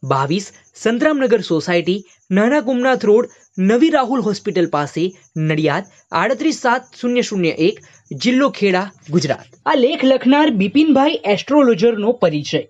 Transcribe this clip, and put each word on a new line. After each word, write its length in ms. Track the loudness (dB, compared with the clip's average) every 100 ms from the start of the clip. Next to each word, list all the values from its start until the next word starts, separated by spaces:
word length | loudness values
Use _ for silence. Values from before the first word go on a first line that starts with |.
બાવીસ 480 | -4 -4 -2 -4 -6 -20 _ -6
સંતરામનગર 640 | -4 0 0 0 0 0
સોસાયટી, 640 | 0 -4 0 -2 0 -4 -6 _ _
નાના 300 | 0 2 0
કુમનાથ 440 | 0 -2 0 0 2
રોડ, 240 | 2 2 _ _ -2
નવી 320 | 0 4 4
રાહુલ 320 | 2 0 -2
હોસ્પિટલ 460 | -2 -4 -4 -2 0
પાસે, 500 | -2 -4 -4 -6 -6 _ -6
નડિયાદ 460 | -2 0 0 -2 -6 _ _
આડત્રીસ 480 | -4 -2 -2 -2 -2
સાત 220 | -2 -2 -4 -8
શૂન્ય 200 | -4 -2
શૂન્ય 280 | -2 -2 -2
એક, 300 | 0 -2 -2 -14 _ _
જિલ્લો 380 | -6 -2 0 0
ખેડા, 420 | 0 -2 0 -4 -12 -4
ગુજરાત. 500 | -2 -2 -6 -8 _ -2
આ 80 | 2
લેખ 280 | 2 2
લખનાર 460 | 0 2 2 4 2
બિપિનભાઈ 680 | 0 0 2 4 4 2 0 -2
એસ્ટ્રોલોજરનો 840 | -4 0 2 4 4 2 0 -2
પરિચય. 560 | 0 0 -2 -4 -6 -6